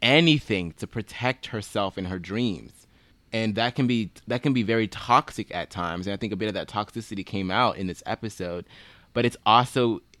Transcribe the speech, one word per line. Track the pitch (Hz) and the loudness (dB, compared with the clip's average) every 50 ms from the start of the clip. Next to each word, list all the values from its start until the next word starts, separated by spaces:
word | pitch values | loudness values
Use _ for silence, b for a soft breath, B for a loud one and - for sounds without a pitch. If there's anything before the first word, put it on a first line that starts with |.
anything | 117 123 139 160 170 165 156 147 - - 107 92 87 82 - | 4 6 6 8 8 6 6 4 2 0 -2 -2 -2 -4 -8
to | - 107 | -10 -12
protect | - - 117 104 - - - 123 127 127 - - | -8 -8 -8 -8 -8 -8 -4 -4 -4 -4 -4 -8
herself | - - 107 98 - - 107 98 95 - | -8 -8 -8 -8 -6 -4 -2 -2 -2 -4
in | 98 95 | -6 -6
her | 90 92 92 | -6 -6 -8
dreams. | 82 90 101 117 123 113 90 - 55 - - - - b b b b b b b _ _ - | -6 -6 -4 -2 -2 -2 -2 -6 -10 -16 -20 -20 -20 b b b b b b b _ _ -4
And | 113 110 107 101 | -2 -2 -2 0
that | 113 117 123 - | 0 -2 0 0
can | - 131 | 0 2
be, | 123 123 113 107 90 - - - | 2 2 0 0 -4 -8 -14 -6
that | - 120 123 - | -6 -4 0 0
can | 147 131 | 2 2
be | 123 107 | 2 2
very | 104 113 113 110 | 2 2 2 0
toxic | - - - - - 120 143 - - - - 101 - - | -2 -4 -8 2 4 4 4 4 0 -6 -10 -8 -6 -6
at | 87 82 - | -8 -8 -6
times. | - 92 87 85 85 90 92 | -6 -6 -4 -4 -4 -4 -4
And | 101 101 | -6 -4
I | |
think | 95 120 101 | -4 -4 -6
a | 104 | -4
bit | 92 110 | -4 -4
of | 107 98 | -4 -4
that | 90 78 - | -6 -8 -4
toxicity | - 104 104 - - 117 110 - 107 98 90 | -4 -6 -6 -4 -8 -12 -10 -8 -8 -10 -8
came | - 110 98 95 90 | -6 -4 -4 -2 0
out | 95 117 127 107 - | 2 2 2 2 2
in | - 95 | 0 -4
this | 90 85 - - | -6 -6 -6 -6
episode. | - 113 - 113 107 - - 90 87 87 87 90 B B B B B B B B B - | -6 -6 -6 -6 -10 -8 -8 -8 -6 -6 -8 -10 B B B B B B B B B -2
But | 120 120 | 0 0
it's | 120 - - _ | 0 0 2 _
also, | 107 110 120 131 - - 131 120 117 104 - - _ _ _ | 6 6 6 6 4 2 0 2 2 0 -2 -8 _ _ _